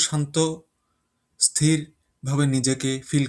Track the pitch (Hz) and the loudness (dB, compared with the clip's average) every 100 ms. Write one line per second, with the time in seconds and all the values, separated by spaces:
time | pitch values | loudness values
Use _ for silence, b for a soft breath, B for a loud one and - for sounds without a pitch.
0 | - 151 143 160 160 160 - _ _ _ | -2 -2 -2 0 0 -2 -14 _ _ _
1 | _ _ _ - - - 151 156 156 _ | _ _ _ -2 -2 2 2 2 -2 _
2 | _ _ 131 139 143 131 135 131 131 131 | _ _ -4 0 2 2 0 0 -2 -6
3 | - 147 | -2 -2